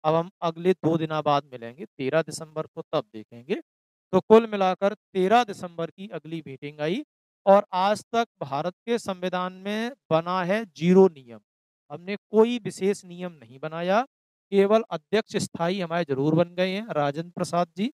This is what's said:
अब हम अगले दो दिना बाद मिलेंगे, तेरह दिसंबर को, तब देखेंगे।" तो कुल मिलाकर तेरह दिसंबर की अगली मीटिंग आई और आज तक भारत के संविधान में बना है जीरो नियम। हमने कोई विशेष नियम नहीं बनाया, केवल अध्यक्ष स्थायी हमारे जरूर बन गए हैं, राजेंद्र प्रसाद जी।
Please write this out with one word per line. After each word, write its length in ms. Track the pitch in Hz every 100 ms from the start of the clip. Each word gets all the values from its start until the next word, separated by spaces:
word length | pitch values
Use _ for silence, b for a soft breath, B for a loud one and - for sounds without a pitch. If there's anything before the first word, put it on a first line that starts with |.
अब 100 | 156
हम 160 | 165 170 _
अगले 300 | 170 165 175
दो 260 | 185 151 165
दिना 240 | 156 156
बाद 220 | 151 143
मिलेंगे, 400 | 147 127 117 127
तेरह 380 | 190 _ 131 160
दिसंबर 440 | 156 151 160 156 156
को, 160 | -
तब 220 | - 156 -
देखेंगे।" 420 | 110 107 120 127 226 - _ _ _ _
तो 80 | 185
कुल 260 | - 220 226
मिलाकर 480 | 208 185 185 196
तेरह 500 | 208 _ 190 185 233
दिसंबर 460 | 233 190 180 170 165
की 180 | - 202
अगली 340 | 180 156 165 147
मीटिंग 340 | 135 143 151
आई 240 | 151 214 302 _ _ _ -
और 200 | 196 208
आज 320 | 185 190 208 -
तक 160 | 233 233 _
भारत 340 | 143 139 165 - -
के 120 | 233
संविधान 540 | - 185 180 180 185
में 400 | 185 190 214 233 269 _
बना 340 | 160 170 185
है 200 | 175 208
जीरो 440 | 220 - 170 185 190
नियम। 320 | 151 123 113 _ _ _ _ _
हमने 260 | 147 175 202
कोई 420 | _ 208 233 240
विशेष 460 | 196 - 190 202
नियम 280 | 185 175 180
नहीं 260 | 160 113 131
बनाया, 440 | 156 160 175 202 269 _ _ _ _
केवल 320 | 196 196 220 226
अध्यक्ष 460 | 165 _ 208 226 202
स्थायी 440 | - - 170 196
हमारे 240 | 170 165 175
जरूर 260 | 131 143
बन 200 | 160 175
गए 160 | 175 185
हैं, 160 | 190 226
राजेंद्र 420 | 151 143 139 170
प्रसाद 420 | - 170 170 175 -
जी। 160 | 226